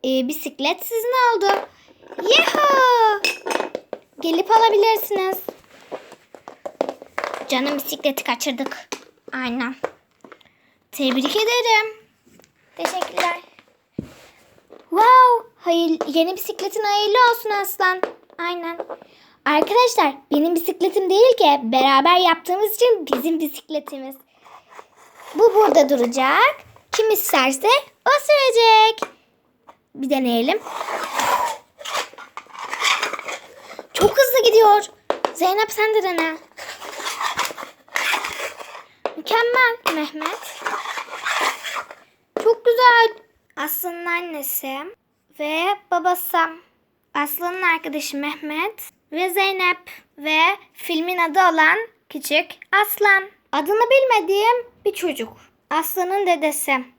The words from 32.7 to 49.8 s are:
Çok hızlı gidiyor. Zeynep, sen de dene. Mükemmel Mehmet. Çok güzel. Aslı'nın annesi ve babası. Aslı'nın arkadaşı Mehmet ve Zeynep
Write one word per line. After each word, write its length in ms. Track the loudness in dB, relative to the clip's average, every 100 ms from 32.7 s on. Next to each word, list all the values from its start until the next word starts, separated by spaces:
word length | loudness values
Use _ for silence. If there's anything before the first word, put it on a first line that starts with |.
| -6 -2 -2 -4 -8 -12 -12 -14 -20 -20 -20 -12
Çok 240 | 2 2 4
hızlı 260 | 2 4 4
gidiyor. 380 | 6 8 6 2 _ _ -6 -6
Zeynep, 380 | -2 -2 0 -2
sen 220 | -2 0
de 100 | 0
dene. 340 | 0 -2 -4 -6 -16 -18 -16 -14 -14 -12 -10 -8 -8 -6 -6 -8 -16 -18 _ -6 -4 -4 -6 -10 -12 -12 -18 -20 -20 _ -10 -10
Mükemmel 600 | -2 0 2 2 2 0 -4
Mehmet. 720 | -4 -6 -6 -8 -8 -14 -10 -8 -8 -10 -12 -12 -10 -6 -4 -4 -6 -10 -10 -12 -20 _ _ _ -2
Çok 220 | 0 2 2
güzel. 580 | 4 6 6 4 0 _ _ _ -10
Aslı'nın 480 | -6 -6 -8 -8 -6
annesi 720 | -6 -6 -10 -8 -8 -8 -10 -12 -16 _ _ _ _
ve 260 | -6 -2 -2 -4 _
babası. 460 | -2 0 -2 -2 -2 -2 -4 _ _ _ _ _
Aslı'nın 480 | -6 -6 -4 -6 -4
arkadaşı 560 | -2 -2 -4 -8 -8 -6
Mehmet 720 | -8 -8 -10 -6 -6 -8 -20 _ _
ve 180 | -6 -4
Zeynep 500 | 0 -2 0 -2 -2